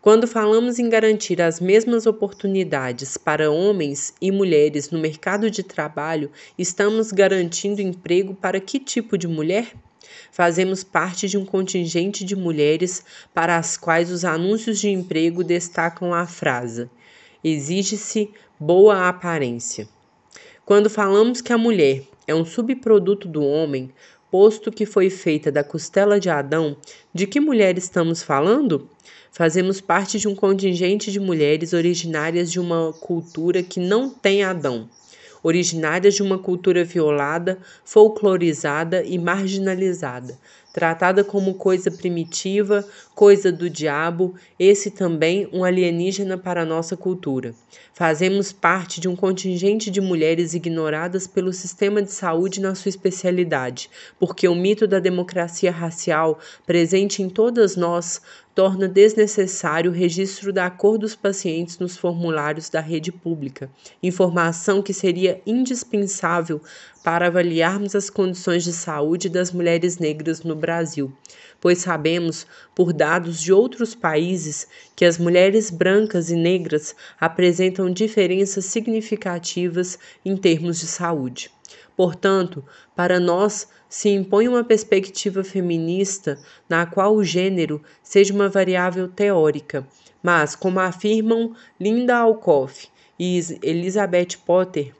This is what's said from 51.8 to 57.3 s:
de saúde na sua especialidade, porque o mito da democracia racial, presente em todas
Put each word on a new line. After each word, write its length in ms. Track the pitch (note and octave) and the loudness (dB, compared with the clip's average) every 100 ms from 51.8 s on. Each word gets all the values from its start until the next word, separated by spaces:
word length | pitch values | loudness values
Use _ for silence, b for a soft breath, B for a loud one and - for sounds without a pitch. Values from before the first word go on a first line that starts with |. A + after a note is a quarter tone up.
| G3+ G#3 | 0 0
de 100 | G3+ | -2
saúde 480 | - F#3 E3 F#3 F#3 | -4 -2 0 -2 -2
na 160 | F#3+ F#3+ | -4 -4
sua 140 | G3+ | -6
especialidade, 1000 | F#3+ F#3+ F#3 F3+ F3+ F3 D3+ B2+ B2 - B B B | -2 -4 -2 -2 0 0 -2 -4 -8 -16 B B B
porque 280 | F#3 - F3+ | -4 2 2
o 80 | F3 | 2
mito 320 | F#3 G#3 G#3 | 0 2 2
da 120 | F#3+ | 2
democracia 720 | F3+ F3+ F3+ F3+ E3+ E3+ F3+ | 0 -2 -4 -4 -6 -2 -2
racial, 680 | E3+ E3+ E3+ - D#3 D#3+ D3+ B B - | -2 -6 -6 -2 0 0 -2 B B -4
presente 580 | F3 E3 F#3+ G3 G3+ | 0 2 2 0 -2
em 60 | |
todas 460 | F#3+ | -4